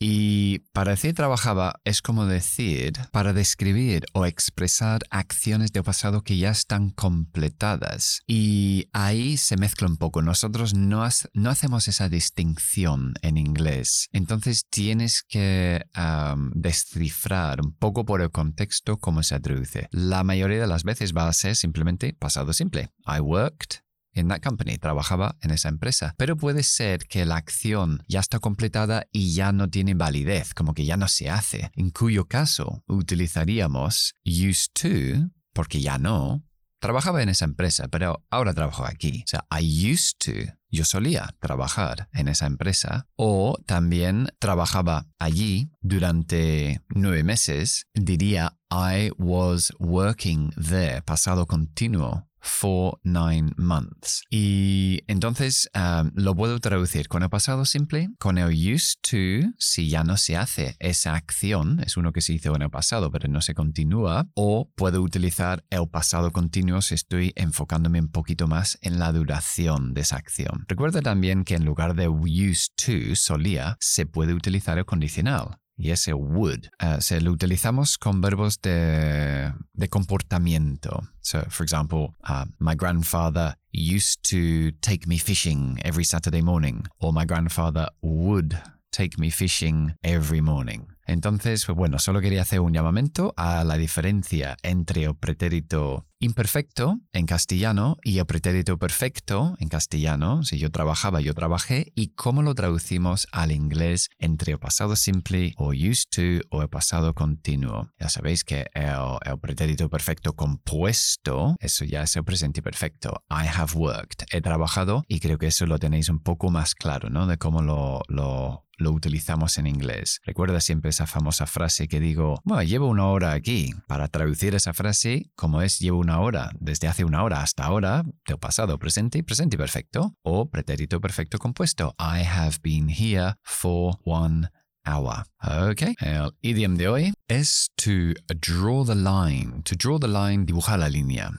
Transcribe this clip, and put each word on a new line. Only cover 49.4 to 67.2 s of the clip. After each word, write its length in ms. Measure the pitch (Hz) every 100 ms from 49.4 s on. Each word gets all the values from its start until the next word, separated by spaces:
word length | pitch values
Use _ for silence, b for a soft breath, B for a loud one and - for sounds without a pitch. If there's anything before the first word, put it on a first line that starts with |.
| 90 87 - -
working 680 | 85 90 98 117 95 78 76
there, 520 | - 80 92 82 65
pasado 440 | - 78 - 92 87
continuo, 800 | 80 78 - 117 95 62 85 - _ -
for 540 | - 101 90 92 -
nine 480 | 90 87 82 80 78 -
months. 640 | 87 78 - - - - -
Y 720 | 110 101 98 98 98 95 92 -
entonces, 640 | 98 113 120 135 131 -
um, 360 | 98 87 85 78
lo 200 | 98 98
puedo 260 | 90 113 120
traducir 480 | 110 92 90 - 73
con 140 | 87
el 80 | 92
pasado 340 | 104 - 131
simple, 460 | 135 143 147 151 190 247
con 180 | 98 90
el 120 | 85
used 500 | 80 90 151 - -
to, 480 | - 107 92 104 202 -
si 300 | - - 80
ya 160 | 80
no 140 | 82 98
se 180 | - 82
hace 400 | 120 - 65 -
esa 360 | 87 85 87
acción, 680 | 80 - - 101 98 78 165
es 160 | - 90
uno 160 | 82
que 80 | 82
se 140 | 80
hizo 200 | 82 76
en 60 | 76
el 100 | 73
pasado, 400 | 69 - 117 80
pero 180 | 71 69
no 120 | 73
se 140 | -
continúa, 760 | 78 78 78 78 107 95 92 185
o 360 | - 104 107 -
puedo 260 | - 95 90
utilizar 640 | 92 92 90 - 90 92 -
el 180 | 92 82
pasado 440 | 80 - 85 87
continuo 500 | 87 85 95 90 90
si 120 | -
estoy 380 | 82 - 90